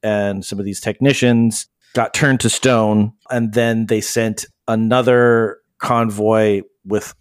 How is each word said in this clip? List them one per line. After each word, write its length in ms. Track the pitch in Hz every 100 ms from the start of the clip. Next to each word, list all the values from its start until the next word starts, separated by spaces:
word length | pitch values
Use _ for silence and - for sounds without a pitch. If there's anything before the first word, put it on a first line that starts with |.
and 420 | 110 104 101 98
some 140 | - 101
of 80 | 101
these 120 | 95
technicians, 920 | 110 101 139 135 123 117 117 107 - _ _
got 180 | 120 113
turned 280 | - 147 131
to 100 | 117
stone, 640 | - 131 117 107 107 104 - -
and 240 | 123 113
then 320 | 113 117 113 110
they 160 | 110
sent 420 | - - 113 104 - _ -
another 880 | 110 110 127 123 123 120 117 110 - _ _
convoy 840 | - 120 113 101 107 110 107 98 - _
with 300 | 95 104 - -